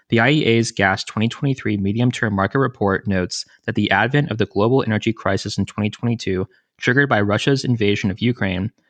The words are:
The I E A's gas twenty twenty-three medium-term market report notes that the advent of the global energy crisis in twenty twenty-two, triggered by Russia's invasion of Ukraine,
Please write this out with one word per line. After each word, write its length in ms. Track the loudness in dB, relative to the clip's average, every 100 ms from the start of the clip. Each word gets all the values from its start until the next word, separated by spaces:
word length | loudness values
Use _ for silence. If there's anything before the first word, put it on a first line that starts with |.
| _
The 100 | 2
I 100 | 2
E 160 | 2 2
A's 260 | 2 0
gas 320 | 0 0 0
twenty 240 | -4 -4 -4
twenty-three 500 | -2 -4 -2 -4 -2
medium-term 580 | -2 0 0 0 -2 0
market 240 | 0 0
report 480 | -2 0 0 0 0
notes 380 | -2 -2 -6 -12 _ -6
that 80 |
the 160 | -2 2
advent 400 | 2 2 0 -2
of 80 | -2
the 80 | -2
global 380 | 0 2 2
energy 280 | 2 0 -2
crisis 460 | -2 -2 -2 -4 -4
in 80 | -4
twenty 240 | -4 -6
twenty-two, 580 | -4 -4 -4 -4 -4 -6 _ _ _
triggered 320 | 0 2 2
by 100 | 2
Russia's 460 | 2 0 0 0 0
invasion 460 | 0 2 2 -2
of 100 | -2
Ukraine, 500 | -2 -2 -4 -2 -4 -8